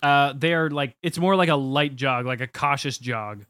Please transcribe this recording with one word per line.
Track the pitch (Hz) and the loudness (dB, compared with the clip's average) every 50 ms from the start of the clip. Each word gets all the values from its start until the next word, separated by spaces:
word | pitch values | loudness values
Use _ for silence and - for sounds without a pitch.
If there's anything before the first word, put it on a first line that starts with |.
Uh, | 147 143 143 143 143 143 135 | 2 4 4 4 4 2 0
they | 135 160 165 170 | 0 0 0 2
are, | 165 160 151 | 2 0 0
like, | 143 143 139 123 - _ - | -2 -2 -4 -4 -6 _ -6
it's | 165 - 165 | -6 -2 0
more | 175 190 196 | 2 2 4
like | 185 180 165 | 4 4 4
a | 151 | 2
light | 139 135 131 135 147 147 143 135 | 2 0 0 0 0 0 0 -2
jog, | 120 139 135 127 123 123 | -2 -2 0 0 0 -2
like | 127 127 117 | -4 -4 -6
a | 131 | -6
cautious | 123 - - 147 143 143 135 - 139 113 | -8 -6 -2 0 0 0 0 -2 -4 -6
jog. | - 120 127 120 110 107 107 107 104 104 | -6 -6 -6 -6 -6 -6 -8 -12 -14 -18